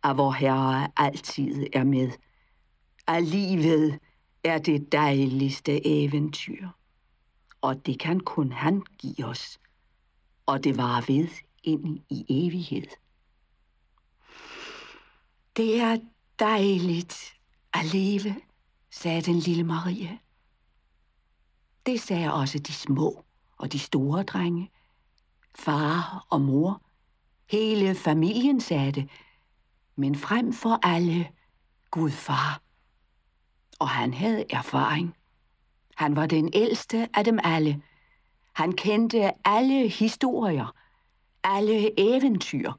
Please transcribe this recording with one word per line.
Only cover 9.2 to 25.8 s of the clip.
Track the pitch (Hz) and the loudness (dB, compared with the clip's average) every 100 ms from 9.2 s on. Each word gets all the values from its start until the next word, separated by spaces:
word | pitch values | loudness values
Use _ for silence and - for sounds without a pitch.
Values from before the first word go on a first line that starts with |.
| 120 | -8
os. | 127 - - _ _ _ _ _ _ _ _ - | -8 -14 -18 _ _ _ _ _ _ _ _ -2
Og | 135 | 0
det | 135 123 | 0 0
varer | 123 120 117 | 0 -2 0
ved | 135 165 - - _ | 0 0 -4 -20 _
ind | - 156 160 151 - | -4 -4 -4 -8 -8
i | 135 - | -10 -2
evighed. | 131 175 175 165 - - - _ _ _ _ _ _ _ _ _ _ _ _ _ - - - - - - - _ _ _ _ _ - | -2 0 -4 -6 -8 -10 -20 _ _ _ _ _ _ _ _ _ _ _ _ _ -20 -20 -18 -16 -18 -20 -20 _ _ _ _ _ -2
Det | 226 226 | 2 2
er | 233 226 226 _ _ _ | 2 0 -4 _ _ _
dejligt | 214 220 202 190 180 170 175 - - _ _ _ _ | 0 4 4 2 2 -2 -4 -12 -18 _ _ _ _
at | 165 160 | -6 -2
leve, | 190 190 202 208 208 - _ _ _ _ | 0 0 0 -2 -6 -12 _ _ _ _
sagde | - 175 165 | -8 -4 -2
den | 165 175 | 2 0
lille | 165 165 | 2 0
Marie. | 165 160 175 190 180 226 _ _ _ _ _ _ _ _ _ _ _ _ _ _ _ _ - | 0 -2 -4 -6 -8 -12 _ _ _ _ _ _ _ _ _ _ _ _ _ _ _ _ -4
Det | 247 | -2
sagde | - 185 160 | -2 -2 0
også | - 135 147 | 0 -2 -4
de | 143 | -8
små | 151 - 139 151 - - _ _ _ | -12 -2 0 0 -2 -18 _ _ _
og | 147 | -8
de | 143 | -6
store | - 143 135 160 | -4 -2 0 -2
drenge. | 196 190 175 170 185 _ _ _ _ _ _ _ _ | -2 -2 -2 -2 -6 _ _ _ _ _ _ _ _
Far | - - 147 | -10 -4 0